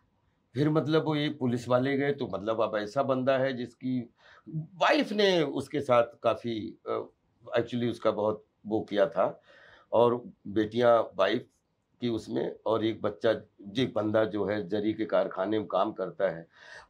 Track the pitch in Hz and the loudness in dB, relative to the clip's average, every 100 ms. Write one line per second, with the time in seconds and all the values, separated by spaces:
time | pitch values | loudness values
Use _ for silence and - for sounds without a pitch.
0 | _ _ _ _ _ 123 151 156 139 156 | _ _ _ _ _ -2 2 2 2 2
1 | 156 151 151 151 131 120 120 123 135 135 | 2 0 -2 -2 -2 -2 2 2 2 0
2 | 143 139 117 92 101 113 107 107 104 139 | 0 -2 -4 -6 -4 0 0 -2 -4 -2
3 | 131 131 127 135 131 120 123 - 127 127 | 0 0 2 0 0 -4 -8 -8 -4 -4
4 | 113 _ - - - 156 151 170 180 302 | -6 _ -20 -20 -12 -10 -10 0 2 4
5 | 233 208 202 175 143 139 - 147 127 120 | 2 2 2 4 0 -2 -4 -4 2 4
6 | 117 - 117 110 120 113 98 - 117 110 | 4 0 -2 0 -2 -6 -8 -10 -6 -6
7 | 107 _ _ _ - 120 117 123 120 104 | -6 _ _ _ -4 -2 0 0 -2 0
8 | 110 101 107 107 _ _ 104 107 - 101 | 0 0 0 -2 _ _ -4 -4 0 2
9 | 95 90 120 - _ - - - - 110 | 2 4 0 -2 _ -20 -20 -20 -2 4
10 | 120 123 - - 101 98 107 113 120 117 | 4 2 -6 -18 -6 -2 0 2 6 6
11 | 101 92 98 117 131 _ _ _ _ - | 4 0 2 0 -4 _ _ _ _ -8
12 | 120 110 107 123 156 - - 110 110 104 | -4 -4 -4 -4 -4 -4 -2 0 0 -2
13 | 104 - 113 104 - - 101 104 123 107 | -6 -2 0 0 -4 -20 -10 -2 -2 0
14 | 107 110 110 104 95 107 90 104 104 107 | 0 2 0 0 -2 -2 -4 -4 -2 -4
15 | 107 92 95 92 95 110 107 92 107 - | -2 0 0 -2 -2 -2 -2 -2 -2 -2
16 | 92 82 95 82 82 _ - - - | -8 -2 -2 -2 -12 _ -20 -14 2